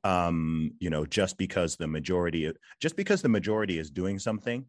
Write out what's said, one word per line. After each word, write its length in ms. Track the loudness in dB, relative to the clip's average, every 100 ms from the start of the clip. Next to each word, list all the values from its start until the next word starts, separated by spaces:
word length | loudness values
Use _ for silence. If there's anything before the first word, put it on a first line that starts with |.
Um, 680 | 2 2 2 2 0 0 -2 -2
you 100 | -2
know, 160 | 0 0
just 320 | 2 0 0
because 380 | -2 0 0 -2
the 120 | -4
majority, 640 | -4 0 0 0 0 -4 -6 -14 -6
just 160 | -4 -2
because 260 | 0 2
the 80 | 4
majority 480 | 2 2 0 0 -2
is 140 | -4
doing 260 | -4 -2 -2
something 480 | -4 -4 -4 -6